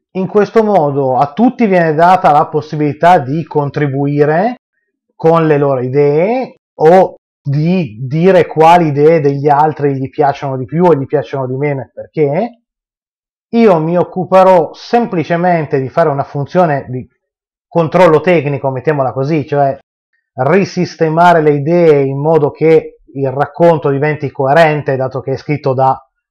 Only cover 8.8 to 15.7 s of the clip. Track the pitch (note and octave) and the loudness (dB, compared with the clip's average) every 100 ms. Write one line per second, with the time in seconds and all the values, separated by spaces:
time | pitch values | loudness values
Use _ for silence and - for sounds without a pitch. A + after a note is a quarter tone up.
8.8 | D#3+ C#3+ D3 E3 C#3+ C#3 D3 C#3+ D#3 C#3+ | 2 2 2 4 2 0 0 2 0 -2
9.8 | C#3+ C3+ C3+ - C#3+ C#3+ C#3+ C3 A#2+ D#3 | -4 -4 -6 -2 -2 -2 -8 -8 -6 0
10.8 | F3+ C#3+ C3+ D3 - C#3 C3 C3 D3 C3+ | 2 2 0 -4 -4 -8 -8 -6 -6 -6
11.8 | A#2+ - G#2+ E3 C#3+ D#3 A#3 - _ _ | -10 -16 -12 -4 -2 -2 -4 -8 _ _
12.8 | _ _ _ _ _ _ _ A#3 A3+ E3+ | _ _ _ _ _ _ _ 2 2 2
13.8 | D#3+ F3 E3 F#3+ F3 F#3 F#3+ F#3 D3+ - | 0 -2 -2 -6 0 4 4 4 2 -6
14.8 | - A#3+ A#3 F#3+ D3 E3+ F3+ E3+ D3 | -4 -2 -2 -4 -4 -2 0 -2 -2